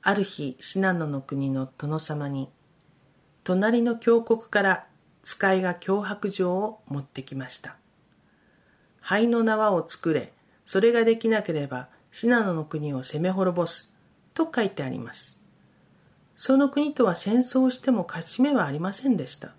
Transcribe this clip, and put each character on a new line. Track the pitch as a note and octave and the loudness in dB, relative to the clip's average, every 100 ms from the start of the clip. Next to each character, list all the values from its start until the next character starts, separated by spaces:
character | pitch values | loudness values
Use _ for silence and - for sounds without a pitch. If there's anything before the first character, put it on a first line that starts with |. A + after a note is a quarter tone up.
あ | - | 0
る | G3+ | 0
日、 | F#3+ - C#3+ - | -2 -4 -10 -8
信 | - F#3+ | -6 0
濃 | F#3+ F3 D#3 | 0 0 -2
の | C#3 | -4
国 | - C#3 C#3 | -6 -4 -2
の | C3+ C3 _ | -2 -6 _
殿 | D3 D#3 | -6 -4
様 | - D3+ C#3+ | -4 -6 -4
に、 | C#3 C3 _ _ _ _ _ _ _ _ _ | -6 -8 _ _ _ _ _ _ _ _ _
隣 | - F#3 G#3+ A#3+ | -2 2 4 4
の | A#3 A3+ | 2 2
強 | - A#3 | 4 4
国 | A3+ A3+ | 4 -2
か | - G#3 | 2 0
ら | G3 F3+ - _ _ _ | 2 0 -4 _ _ _
使 | - - G3 | -10 -2 2
い | F#3+ | 2
が | F#3 | 0
脅 | F3 - G3 G3+ | -4 -2 -2 -2
迫 | G3+ G3+ | -6 -6
状 | F#3 F3+ | -2 0
を | F#3 G#3+ A3 - | 0 -4 -8 -10
持 | C#3+ | -10
っ | |
て | C#3 - | -8 -14
き | C3 | -12
ま | C3+ B2+ | -10 -10
し | - | -14
た。 | - - _ _ _ _ _ _ _ _ _ _ _ _ | -16 -20 _ _ _ _ _ _ _ _ _ _ _ _
灰 | - G3 A#3 | -2 2 4
の | A#3 | 4
縄 | A3+ A3 G#3+ | 2 2 2
を | F3+ E3 | 2 -2
作 | - E3 | -4 0
れ、 | D3+ - _ _ _ | 0 -2 _ _ _
そ | - G3 | -4 2
れ | A3+ | 4
が | A#3 | 6
で | A3+ A3+ | 4 4
き | A3+ | 2
な | A3 | 0
け | G3+ | 0
れ | D#3 C#3+ | -4 -4
ば、 | B2+ C3 _ _ | -8 -12 _ _
信 | - A3+ | -4 2
濃 | A#3+ G#3 | 2 2
の | E3 | -2
国 | D3+ D#3 D3 | -4 -6 -4
を | C3+ | -6
攻 | C3 D3+ | -6 -2
め | F3 | -2
滅 | F#3+ F#3 F3 | 0 0 0
ぼ | E3 | -2
す、 | - - _ _ _ _ | -4 -10 _ _ _ _
と | - D#4+ | -4 -2
書 | C4 | 0
い | G3+ | -2
て | - | -2
あ | C3+ | -8
り | B2+ | -8
ま | A2+ | -10
す。 | - - - _ _ _ _ _ _ _ _ _ - | -12 -12 -14 _ _ _ _ _ _ _ _ _ -8
そ | - C4+ | 2 4
の | C#4+ | 4
国 | C#4 D4 | 2 -2
と | D4 | 2
は | A3+ E3+ | 0 2
戦 | G3 A#3 | 0 2
争 | B3 C4 | 2 2
を | C4 | 2
し | B3 | 2
て | - | 0
も | A#3 F3 | 0 0
勝 | E3+ | -8
ち | - - | -10 0
目 | C4+ | 2
は | C4+ D3+ | 2 0
あ | |
り | C#3+ | -2
ま | F3+ | -4
せ | G3 C4+ | -4 0
ん | G3+ | 0
で | C3+ | -2
し | - | -10
た。 | - | -14